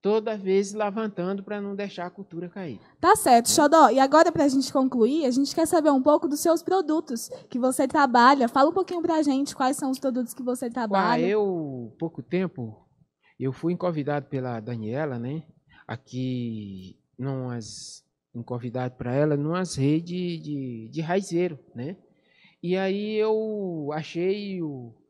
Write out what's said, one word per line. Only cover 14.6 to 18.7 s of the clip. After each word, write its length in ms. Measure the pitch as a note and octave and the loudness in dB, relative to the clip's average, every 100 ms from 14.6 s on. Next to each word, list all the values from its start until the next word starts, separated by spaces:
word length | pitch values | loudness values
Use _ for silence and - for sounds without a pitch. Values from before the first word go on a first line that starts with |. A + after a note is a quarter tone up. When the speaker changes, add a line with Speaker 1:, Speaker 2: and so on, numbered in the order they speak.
| A2 A#2+ G#2+ B2+ D#3 A#2+ | -8 -8 -6 -4 -4 -6
Speaker 1:
né? 260 | A#2+ D#3 - _ _ _ - | -6 -8 -10 _ _ _ -14
Aqui, 1080 | A#2 _ B2+ B2+ B2+ A#2 A2 G2+ F#2+ F#2 - _ - | -14 _ -6 -4 -4 -6 -8 -12 -14 -18 -20 _ -10
numas, 840 | C3+ C3+ B2+ A#2+ G#2+ G2+ - - _ _ _ | -8 -6 -8 -10 -12 -16 -18 -20 _ _ _
um 80 | A#2+ | -16
convidado 520 | A#2 B2 A#2+ | -10 -8 -6